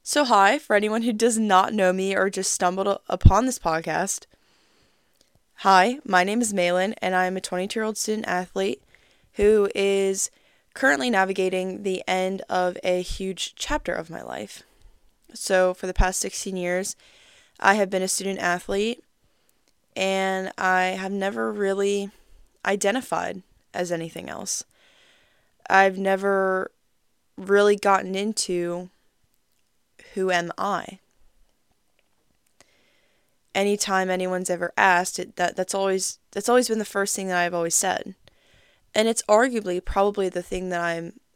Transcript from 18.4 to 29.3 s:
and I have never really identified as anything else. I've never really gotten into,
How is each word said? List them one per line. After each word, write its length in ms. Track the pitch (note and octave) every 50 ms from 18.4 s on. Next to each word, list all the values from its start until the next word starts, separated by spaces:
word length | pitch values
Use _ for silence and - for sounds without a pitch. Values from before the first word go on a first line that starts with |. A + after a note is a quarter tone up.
| - F3 F3 F3+ - - G3 G3+ G#3+ A#3 A#3+ - - _ _ _ _ _ _ _ _ _ _ _ _ _ _ _ _ _ -
and 580 | - F#3+ F#3+ F#3+ F#3+ F#3+ F#3+ F#3+ F#3+ F#3+ - -
I 260 | - F#3+ F#3 F#3 F#3 F#3
have 280 | F#3 F#3+ F#3 F#3+ F#3+
never 400 | G3+ G3 F#3+ G3 A3 A3+ A3+ A3
really 580 | G#3 G#3 G3+ G3 G3 G3 G3+ G3+ G3+ G3+ G3+ G3+ - _ _ _ - - - _ _ _ -
identified 800 | G3 G3+ F#3+ - G3 G#3+ C4 B3+ - E3 E3 F3 - F#3+ F#3 - _ _ _ _ _ -
as 180 | - F3+ E3+
anything 380 | F3 E3 E3 D#3+ - - - C#2
else. 340 | - - - - - - - _ _ _ _ _ _ _ _ _ _ _ _ _ _ _ _ _ _ _ - -
I've 300 | F#3+ F#3+ G3 G3 F#3 F#3+
never 720 | F#3+ F#3+ F#3+ F#3+ G3 G3+ G3 F#3+ F#3+ F#3+ F#3 F#3 - - _ _ _ _ _ _ _ _ _ _ _ _ _
really 400 | G3 F#3 G3 G3 G3+ G#3 G#3 G#3
gotten 380 | G3 - G3+ G3 F#3+ - F#3 F#3+
into, 720 | F#3+ G3+ A3 G#3+ - - - F3+ F3 F3 F3 F3 F3+ F3+ F#3 _ _ _ _ _ _ _ _